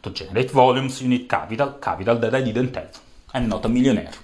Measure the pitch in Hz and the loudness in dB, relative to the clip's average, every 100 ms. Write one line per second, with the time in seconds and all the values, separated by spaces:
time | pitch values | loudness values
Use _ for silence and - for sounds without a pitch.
0 | 104 - - 98 131 131 127 127 135 - | -10 -10 -4 -2 0 4 4 4 -2 -4
1 | 127 123 - - - 113 139 - - 85 | 0 0 0 -2 -2 -2 -4 -2 -6 -2
2 | 98 117 113 131 123 110 127 - - - | 0 2 2 0 0 -2 -2 -4 -12 -20
3 | - - - 131 117 92 - 123 135 110 | -20 -20 -10 -4 -2 -2 0 4 4 2
4 | - - | -2 -18